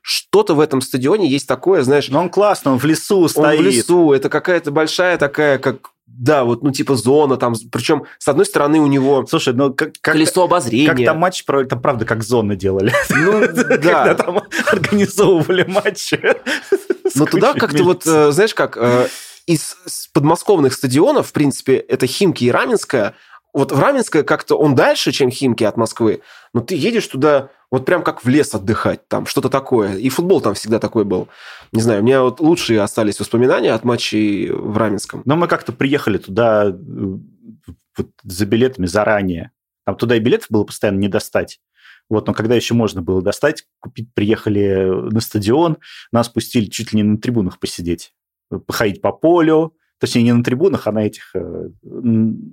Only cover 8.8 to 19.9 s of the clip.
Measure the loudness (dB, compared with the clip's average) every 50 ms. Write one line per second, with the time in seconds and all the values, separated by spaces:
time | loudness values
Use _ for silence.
8.8 | 4 4 2 2 2 2 2 2 0 0 -2 -2 0 0 0 0 0 0 0 -2
9.8 | -6 -6 -6 -6 -2 0 2 2 2 2 2 2 2 2 2 0 0 0 0 2
10.8 | 2 4 4 2 2 2 2 2 0 0 -2 -4 -4 -2 0 0 0 0 -2 -2
11.8 | -2 -2 -2 -2 -2 -4 -4 -4 -2 0 0 0 2 0 -2 -2 -2 0 0 2
12.8 | 0 2 0 0 0 0 0 0 2 2 2 2 2 0 0 0 0 0 0 2
13.8 | 2 2 4 4 4 2 2 0 -2 -2 -4 -4 -6 -6 -6 -4 0 0 0 0
14.8 | 0 0 0 0 0 0 2 2 4 4 4 4 2 0 0 0 0 0 0 -2
15.8 | -2 -2 -4 -6 -6 -6 -4 -2 0 0 -2 -2 -2 -6 -6 -6 -4 -2 -2 -2
16.8 | -2 -4 -6 -4 -4 -2 0 0 0 2 2 2 2 2 2 0 -2 0 0 2
17.8 | 2 2 2 0 0 2 2 4 4 4 4 2 2 0 0 -2 -2 -2 -2 -2
18.8 | 0 2 2 2 0 0 -4 -10 -18 -20 -20 -8 -2 -2 -2 -2 -2 -6 -14 -16
19.8 | -16 -14